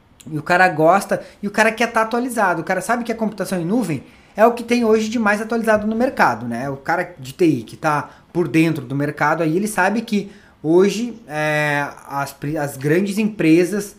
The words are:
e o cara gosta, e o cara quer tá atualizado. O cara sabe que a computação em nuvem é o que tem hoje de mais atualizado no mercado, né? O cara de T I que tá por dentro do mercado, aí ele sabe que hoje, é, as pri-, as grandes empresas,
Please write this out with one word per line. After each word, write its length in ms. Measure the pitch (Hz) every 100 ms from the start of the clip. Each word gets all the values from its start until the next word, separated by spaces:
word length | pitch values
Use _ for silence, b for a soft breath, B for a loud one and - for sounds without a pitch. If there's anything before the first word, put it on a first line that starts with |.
| _ _ -
e 60 | 156
o 60 |
cara 260 | 151 180 185
gosta, 540 | 156 160 196 202 208 B B
e 60 | 202
o 20 |
cara 220 | 214 220
quer 180 | 220 233
tá 120 | 233
atualizado. 580 | 220 240 254 226 196 165
O 40 |
cara 180 | 160 185
sabe 200 | 202 240
que 80 | 233
a 40 |
computação 440 | 226 214 - 180 185
em 60 |
nuvem 380 | 165 240 180 135 - b b -
é 80 |
o 80 | 220
que 100 | 226
tem 220 | 233 240
hoje 240 | 220 220 220
de 100 | 240
mais 220 | 208 208
atualizado 460 | 220 233 220 214 214
no 100 | 220
mercado, 500 | 262 - 160 113 120
né? 220 | 117 139
O 80 | 135
cara 380 | - 165 170 -
de 140 | 131
T 140 | - 170
I 160 | 131
que 160 | 107 -
tá 320 | 156 147 135 B B
por 160 | 170 160
dentro 380 | 160 165 147
do 100 | 123
mercado, 480 | 139 143 - 151 160
aí 140 | 160 170
ele 100 | 214
sabe 360 | 190 190 226
que 280 | 226 208 196 B B B
hoje, 560 | 151 175 196 190 240 - -
é, 600 | 151 151 151 151 143 139 - -
as 280 | 139 139
pri-, 240 | - 143 156
as 180 | 143 131
grandes 400 | 151 165 202 196
empresas, 800 | 214 - 165 165 175 202 196